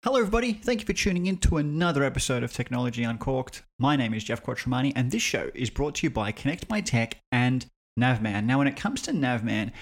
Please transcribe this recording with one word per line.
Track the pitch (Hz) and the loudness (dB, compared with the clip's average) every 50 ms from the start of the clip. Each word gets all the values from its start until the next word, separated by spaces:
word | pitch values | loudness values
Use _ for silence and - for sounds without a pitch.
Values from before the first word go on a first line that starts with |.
| - | 2
Hello, | 240 269 262 | 4 4 4
everybody. | 233 190 208 233 240 247 220 | 4 4 2 2 2 2 -2
Thank | 214 - - 247 214 | -2 0 -2 -2 0
you | - - | 0 -2
for | 202 | -2
tuning | - - 202 185 180 175 185 | 0 2 0 2 2 0 0
in | 190 180 | 0 2
to | - - - 156 | 4 4 4 4
another | 147 147 147 160 180 175 160 143 139 | 2 0 0 2 2 2 4 4 2
episode | 135 131 135 - - 131 120 | 2 2 -2 0 0 0 0
of | 120 120 | 0 -4
Technology | - - 123 - 127 123 123 123 117 120 120 | -4 -6 -6 -2 -2 -2 -2 -2 -2 -2 -2
Uncorked. | 117 117 110 - - 135 131 127 - - - - _ _ _ | -2 -2 -4 -2 -2 -2 -2 -2 -4 -10 -18 -18 _ _ _
My | 123 139 147 | 2 2 2
name | 143 123 110 110 | 2 2 0 -2
is | 110 110 | -4 -2
Jeff | - 117 113 - | -4 -6 -4 -4
Quattromani, | - 123 - - 127 127 127 135 139 135 | -6 -6 -4 -2 -2 0 0 0 0 0
and | - 127 123 | 0 0 0
this | - 226 | 0 0
show | 226 - - 117 76 64 - | -2 0 0 -2 -2 -4 -4
is | - 127 113 | -4 -4 -4
brought | - - 139 151 - | -2 -2 -2 -2 -2
to | - - 160 | -2 -2 -2
you | |
by | 123 117 104 101 | -2 -2 -2 -2
Connect | 107 - - 139 147 277 - - | -4 -2 -2 -2 -2 -2 -6 -4
My | 220 214 | -2 -2
Tech | 202 - - 117 113 113 - - _ _ | -2 2 2 2 0 0 -4 -12 _ _
and | - 123 123 127 131 127 123 - _ _ _ _ _ - | 0 2 2 4 2 0 -2 -6 _ _ _ _ _ 2
Navman. | 120 127 127 113 110 110 101 101 104 | 2 4 4 2 0 0 0 0 0
Now, | 117 131 139 | 2 2 4
when | 139 | 2
it | 139 139 | 2 0
comes | - - 202 285 - - | -2 -4 -4 -4 -4 -4
to | - | -2
Navman, | 294 180 139 123 123 117 104 117 107 107 107 101 - - | -2 0 0 0 0 0 -2 -2 -2 -2 -2 -4 -6 -12